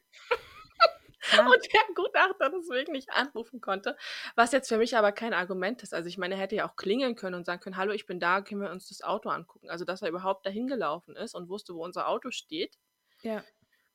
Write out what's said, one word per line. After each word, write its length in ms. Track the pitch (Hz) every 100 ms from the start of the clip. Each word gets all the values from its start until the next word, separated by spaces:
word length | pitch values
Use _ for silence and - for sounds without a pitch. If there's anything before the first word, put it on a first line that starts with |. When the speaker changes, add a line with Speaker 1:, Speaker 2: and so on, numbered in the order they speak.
| _
Speaker 1:
<laughs> 1160 | - - 480 - 1077 1077 - 659 - - - -
Speaker 2:
Klar. 240 | - 508
Speaker 1:
und 180 | 494 -
der 100 | 415 427
Gutachter 560 | 349 403 302 381 381 285
deswegen 420 | 359 339 254 320
nicht 180 | 277 -
anrufen 500 | - 277 226 233 247
konnte, 360 | - 190 220 285 - - - -
was 160 | 240
jetzt 160 | 269 -
für 100 | 220
mich 180 | 233 233
aber 160 | 208
kein 220 | 208 226
Argument 480 | 180 180 185 185 247
ist. 120 | 196
Also, 140 | 170 170
ich 100 | 185
meine, 160 | 180
er 60 | 190
hätte 160 | 196 202
ja 120 | 156
auch 80 | -
klingeln 400 | 190 240 254 226
können 200 | 190 180
und 100 | 175
sagen 140 | 175
können: 160 | 196 185
"Hallo, 160 | 196
ich 140 | 208 -
bin 140 | 180
da, 200 | 175 190
können 180 | 196 202
wir 80 | 196
uns 180 | 185 -
das 140 | -
Auto 260 | - 202 196
angucken?" 400 | 147 170 _ -
Also, 140 | 165
dass 180 | 175 190
er 60 | 190
überhaupt 360 | 175 185 196 196
dahin 200 | 208 254
gelaufen 500 | 254 156 165 - 147
ist 180 | 220
und 140 | 180 175
wusste, 260 | 208 -
wo 100 | 170
unser 240 | 175 170 156
Auto 220 | 226 254
steht. 460 | - - 156 - _ _ _ _ _
Speaker 2:
Ja. 200 | 226 214 - _ _ _ _